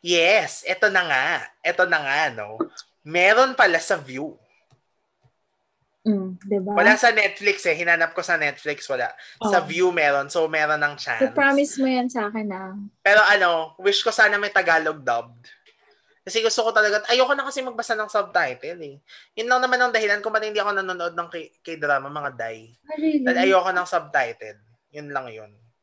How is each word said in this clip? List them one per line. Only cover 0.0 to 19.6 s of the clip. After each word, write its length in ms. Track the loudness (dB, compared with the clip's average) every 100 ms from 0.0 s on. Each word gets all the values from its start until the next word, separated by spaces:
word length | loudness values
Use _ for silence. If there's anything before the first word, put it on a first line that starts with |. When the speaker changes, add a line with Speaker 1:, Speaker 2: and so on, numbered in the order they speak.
Speaker 1:
Yes, 600 | 2 2 4 4 0 -8
eto 240 | -6 0 2
na 140 | 2
nga. 220 | 0 0 0 -2 -6 _
Eto 240 | -4 0
na 140 | 2 2
nga, 220 | 0 0 0
no? 300 | -4 -12 -8 -10 -10 -20 _
Meron 520 | -6 2 4 6 4
pala 240 | 4 4 4
sa 180 | 0 -4
View. 400 | -4 -10 -10 -12 _ _ _ _ _ _ _ _ _ _ _ _ _ _ _ _
Speaker 2:
Mm, 320 | -2 -2 -2 -10
diba? 320 | -4 -4 0 2
Speaker 1:
Wala 240 | 4 6
sa 80 | 4 4
Netflix 480 | 0 -2 -2 -2
eh. 80 | -2
Hinanap 380 | -2 0 2 0
ko 80 | -2
sa 160 | -2 -2
Netflix, 480 | -2 -4 -8 -8 -6
wala. 220 | -4 -4 -8 -20 -6
Sa 200 | 0 2
Speaker 2:
Oh. 40 |
Speaker 1:
View 240 | 0 0 2
meron. 400 | 4 2 2 0
So, 160 | -2
meron 320 | 0 0 0 0
ng 240 | -2 -4
chance. 240 | -8 -2
Speaker 2:
I-promise 560 | 0 2 2 2 0 0
mo 80 | 0
yan 240 | 0 -2
sa 160 | -4 -4
akin, 160 | -4 -6
ah. 240 | -8 -10 -12 -16 _
Speaker 1:
Pero 240 | 4 6
ano, 480 | 6 4 4 2 -2 -2
wish 240 | 0 0
ko 80 | 0
sana 240 | 2 2 4
may 160 | 0
Tagalog 480 | 0 4 2 2 -4
dubbed. 480 | -2 -2 -4 -20 -20 -20 _ _ _ _ _ _
Kasi 200 | -6 -2
gusto 240 | 0 0
ko 80 | 2
talaga, 320 | 2 2 0 0
ayoko 240 | 2 2
na 120 | 0
kasi 160 | -2 -6
magbasa 320 | -8 -8 -6
ng 160 | -4 -2
subtitle 720 | -4 -2 -2 -2 -6 -12 -12
eh. 160 | -14 -18 _ -20 _ -8
Yun 120 | 0
lang 120 | 2